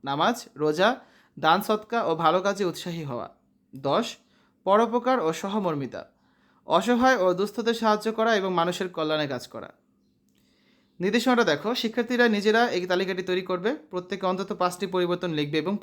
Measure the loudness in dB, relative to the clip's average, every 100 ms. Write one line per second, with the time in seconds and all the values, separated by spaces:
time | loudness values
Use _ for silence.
0 | -4 0 0 0 -8 -2 0 4 2 2
1 | -10 _ _ 0 4 4 2 -2 0 -2
2 | 0 2 2 4 0 0 -4 -4 -8 -8
3 | -8 -8 -10 _ _ _ _ -6 0 0
4 | 0 -10 _ _ _ _ 2 4 4 0
5 | 0 0 0 -2 -4 -2 -2 -2 -6 -10
6 | -14 _ _ _ _ _ 0 0 2 4
7 | 4 4 2 2 -2 -2 -2 0 2 2
8 | 0 0 2 2 0 0 0 -2 -6 -4
9 | -2 -2 -2 -6 -10 -14 -16 _ _ _
10 | _ _ _ _ _ _ _ _ _ _
11 | 0 2 2 4 4 2 -2 -2 -2 -4
12 | -2 2 2 4 2 4 2 0 -2 -2
13 | 0 -4 -2 -4 -2 -2 -2 -4 -8 -10
14 | -8 -4 -2 -2 -4 -2 -2 -2 -4 0
15 | 0 -2 -2 -2 -2 -2 -2 -2